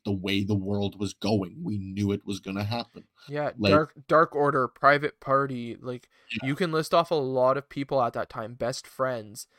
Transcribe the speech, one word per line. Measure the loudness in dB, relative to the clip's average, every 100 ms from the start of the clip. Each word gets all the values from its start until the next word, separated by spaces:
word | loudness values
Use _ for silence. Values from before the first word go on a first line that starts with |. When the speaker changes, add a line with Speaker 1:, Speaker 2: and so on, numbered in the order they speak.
Speaker 1:
the | -4
way | -4 0 0
the | 0
world | 0 0 -2 -2 -4
was | -8
going. | -4 0 0 -2 -8
We | -6 -6
knew | -6 -2 -2
it | -2
was | -6 -10
gonna | -8 -6
happen. | -4 -6 -8 -16 -20 _ -10
Speaker 2:
Yeah, | -6 -6 0
Speaker 1:
Like | 4
Speaker 2:
Dark, | 4 2 -6 2
Dark | 4 4 2
Order, | 2 2 0
Private | 2 4 4 2 -6
Party, | 0 0 0 -6 -10 -10
like, | -10 -12 _ _ -12
Speaker 1:
Yeah. | -6 -2
Speaker 2:
you |
can | -2 0
list | 0 2
off | 2 4
a | 0
lot | 0 2 4 2
of | -2
people | -8 -2 0
at | 0
that | -2 -6
time, | -8 -10
Best | -4 -4 -4 -8
Friends. | -4 -2 -4 -10 -16 -18